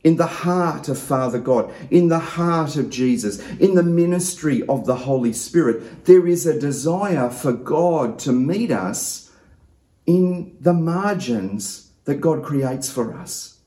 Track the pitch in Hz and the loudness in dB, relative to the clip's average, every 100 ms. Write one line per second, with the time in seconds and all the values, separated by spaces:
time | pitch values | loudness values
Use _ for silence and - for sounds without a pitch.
0 | 160 165 165 - 170 180 175 151 - 131 | 4 4 0 -2 0 0 0 -2 -6 -8
1 | - 135 127 120 123 123 - - 135 175 | -2 -2 0 -2 0 0 0 -8 2 4
2 | 170 165 160 - 170 165 151 147 117 120 | 4 2 -2 -2 0 0 0 -2 -4 0
3 | 127 120 101 98 - - 190 180 170 170 | 2 2 0 -6 -12 2 4 4 4 2
4 | 170 180 180 - 156 123 - 139 120 123 | 2 0 -4 -4 -2 0 0 -2 0 -2
5 | 135 135 120 110 - 170 139 113 - - | 0 0 0 -2 -2 2 2 0 -6 -10
6 | - 185 175 170 165 156 143 135 147 175 | 6 8 8 0 0 0 -2 -2 -2 -2
7 | 202 160 123 - - 120 - 151 175 165 | 0 0 -2 -2 -2 -2 0 2 2 2
8 | 120 110 143 127 135 190 226 117 92 117 | -2 -4 0 0 2 0 0 -2 -2 -6
9 | - - - _ _ _ _ _ _ _ | -8 -10 -16 _ _ _ _ _ _ _
10 | - 175 185 180 170 - 151 175 165 175 | 2 2 2 -2 -8 -2 2 2 0 -2
11 | 202 196 127 113 95 208 - - - _ | -2 -2 -2 -4 -4 -6 -8 -14 -20 _
12 | - 143 165 147 147 143 135 135 - - | -6 -2 0 -2 -2 -2 -2 -4 -6 -4
13 | 110 87 90 - - _ | -6 -6 -12 -14 -14 _